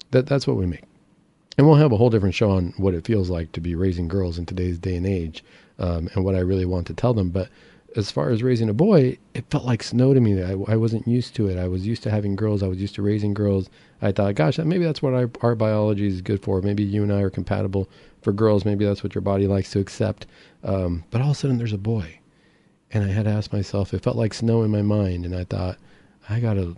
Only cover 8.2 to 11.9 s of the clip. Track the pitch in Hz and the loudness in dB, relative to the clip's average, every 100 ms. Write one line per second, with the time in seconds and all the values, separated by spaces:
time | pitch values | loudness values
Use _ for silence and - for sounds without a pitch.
8.2 | 147 110 127 117 110 104 202 180 127 - | -2 0 0 0 0 2 4 6 4 0
9.2 | _ - - 147 123 117 - 117 131 135 | _ -12 -6 -4 -2 -2 0 2 4 6
10.2 | 110 98 90 95 101 110 113 113 113 123 | 4 2 0 -4 0 0 0 -2 0 -2
11.2 | - - 101 90 90 92 101 | -2 -2 -2 0 -2 -2 -2